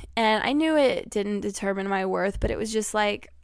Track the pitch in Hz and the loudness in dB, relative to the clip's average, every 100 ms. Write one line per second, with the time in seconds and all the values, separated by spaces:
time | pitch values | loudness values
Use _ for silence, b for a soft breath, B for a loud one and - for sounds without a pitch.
0 | - - 220 214 - 285 320 311 262 - | -6 0 2 2 2 2 4 4 4 2
1 | - 208 202 202 202 196 196 196 196 196 | -2 -2 -2 -2 -4 -4 -2 -2 -2 -2
2 | 190 185 190 196 - - 220 220 208 214 | 0 0 0 0 -2 -2 -2 -2 -2 0
3 | 208 208 - - | 0 -2 -10 -4